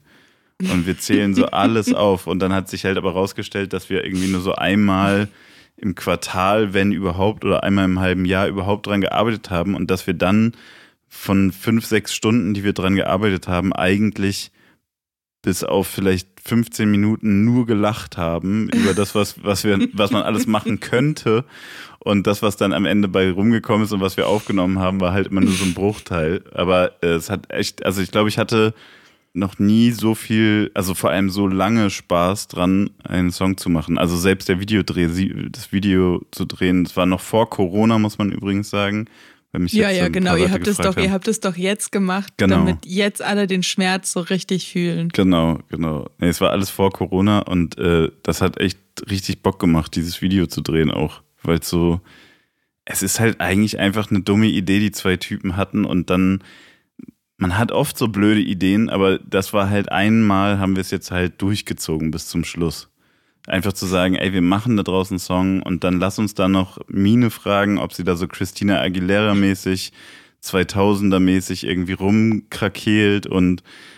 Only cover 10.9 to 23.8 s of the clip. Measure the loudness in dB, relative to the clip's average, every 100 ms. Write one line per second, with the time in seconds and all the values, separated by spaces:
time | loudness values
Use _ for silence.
10.9 | _ _ -10 0 2 2 0 0 0 2
11.9 | -2 -2 -2 0 2 0 -2 -2 0 0
12.9 | 0 0 0 0 -2 -2 0 0 0 2
13.9 | 2 0 0 -2 -4 -10 _ _ _ _
14.9 | _ _ _ _ _ -4 -2 0 0 0
15.9 | -2 0 0 -2 -14 -2 0 0 0 0
16.9 | 2 2 0 2 2 4 2 2 2 0
17.9 | -2 -8 -6 -4 -2 -2 -2 0 0 2
18.9 | 0 -2 -2 -4 -4 -2 0 2 2 0
19.9 | 0 0 0 0 -2 0 0 0 -6 -2
20.9 | 0 0 0 0 0 0 -12 -20 -18 -20
21.9 | -8 0 2 2 0 0 0 0 0 2
22.9 | 2 2 2 2 2 2 2 2 0